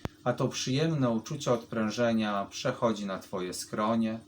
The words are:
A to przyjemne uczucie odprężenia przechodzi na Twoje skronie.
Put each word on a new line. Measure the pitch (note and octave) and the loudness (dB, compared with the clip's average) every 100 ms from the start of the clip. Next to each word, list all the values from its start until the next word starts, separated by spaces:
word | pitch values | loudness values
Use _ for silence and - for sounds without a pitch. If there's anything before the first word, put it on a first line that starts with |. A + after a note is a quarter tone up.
| - - | -16 -6
A | B2+ | -2
to | A#2+ B2+ | 0 0
przyjemne | - - C3 D#3+ D#3 B2 | -2 0 2 2 2 2
uczucie | A2+ - D3+ - | 2 -2 -4 0
odprężenia | A#2 - A2+ G#2+ G#2 A#2 A2+ G#2+ G2+ G2 | 0 0 -2 0 2 2 4 2 0 -4
przechodzi | - C3+ C3 A#2 G#2 G2 | -4 -4 0 0 0 -4
na | F#2 | -6
Twoje | - F#2+ F2+ | -6 -6 -6
skronie. | F2 - A2+ G#2+ A#2 A2 A2+ | -6 -6 -2 2 2 0 -2